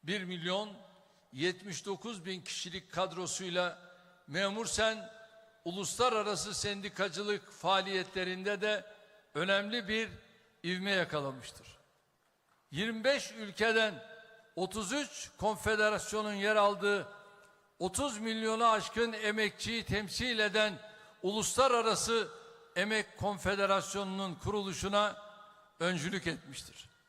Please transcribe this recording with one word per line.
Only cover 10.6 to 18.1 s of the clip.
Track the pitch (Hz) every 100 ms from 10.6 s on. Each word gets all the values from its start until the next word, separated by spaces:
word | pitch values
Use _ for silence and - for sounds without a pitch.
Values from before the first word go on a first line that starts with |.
ivme | 165 180 190
yakalamıştır. | 196 170 156 139 131 117 - - - _ _ _ _ _ _ _ _ _
Yirmi | 143 220 220
beş | 226 277 -
ülkeden | 220 208 175 220 226 220 165 - - - - - -
otuz | 185 208 196
üç | 269 277 - - -
konfederasyonun | 196 208 208 214 214 208 - 214 214
yer | 202 196 214
aldığı | 202 202 202 202 156 - - - - _ _ _
otuz | 185 185 277